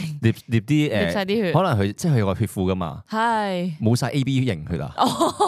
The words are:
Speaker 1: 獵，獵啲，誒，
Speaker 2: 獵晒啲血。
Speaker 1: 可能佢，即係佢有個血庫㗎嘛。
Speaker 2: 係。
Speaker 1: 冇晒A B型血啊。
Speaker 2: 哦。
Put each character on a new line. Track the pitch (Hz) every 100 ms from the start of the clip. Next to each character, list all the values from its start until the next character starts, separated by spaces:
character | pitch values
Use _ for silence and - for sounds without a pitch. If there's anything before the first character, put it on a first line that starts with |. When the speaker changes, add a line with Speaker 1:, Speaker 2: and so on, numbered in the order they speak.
| 175 147
Speaker 1:
獵， | 117
獵 | - - 113
啲， | 104 151 151
誒， | 107 85
Speaker 2:
獵 |
晒 | 87
啲 | 190 220
血。 | 185
Speaker 1:
可 | 151
能 | 185 110
佢， | 98
即 | - 175
係 |
佢 | 131
有 | 98
個 |
血 | 90 104
庫 | - 92
㗎 |
嘛。 | 92 82 - -
Speaker 2:
係。 | 220 233 220 202 180 180 151
Speaker 1:
冇 | 110
晒 | 120 120
A | 143
B | 131 135
型 | 127 85 76
血 | 82
啊。 | 71 -
Speaker 2:
哦。 | 262 - 330 -